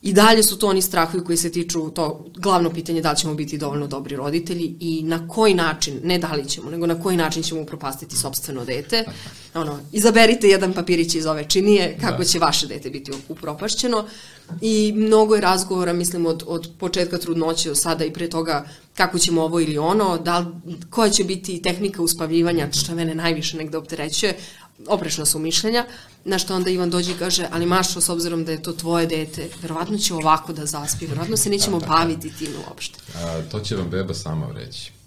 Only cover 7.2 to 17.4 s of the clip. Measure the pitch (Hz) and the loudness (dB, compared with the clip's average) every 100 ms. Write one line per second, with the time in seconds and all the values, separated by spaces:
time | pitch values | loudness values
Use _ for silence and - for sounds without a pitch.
7.2 | 160 165 156 160 151 156 147 135 - - | 2 0 -4 -6 -8 -8 -8 -8 -6 -4
8.2 | 143 135 - 131 120 127 - 226 226 - | -4 -4 -6 -8 -6 -6 -2 -2 -2 -10
9.2 | - - - 165 151 143 143 214 214 226 | -14 -18 -10 -6 -4 -6 -6 4 6 10
10.2 | 226 233 208 190 185 185 175 175 165 165 | 8 8 8 6 4 0 0 2 2 0
11.2 | 156 151 147 190 202 202 175 - 151 - | 0 -2 0 2 6 6 4 0 -2 0
12.2 | 175 175 160 - 147 - 139 139 135 135 | 0 2 2 2 -2 -6 -8 -10 -10 -12
13.2 | - 160 156 151 208 - 254 226 214 - | -10 -10 -8 -6 -4 -2 0 0 -2 -12
14.2 | - - - 170 220 214 214 214 214 220 | -20 -20 -14 -4 0 4 4 2 4 6
15.2 | 214 214 190 185 185 185 175 175 170 175 | 6 6 4 2 2 0 0 0 -2 0
16.2 | 165 165 - 165 165 - 185 185 175 180 | 0 0 -4 -6 -6 -8 -4 -2 0 -2
17.2 | 170 170 | -2 0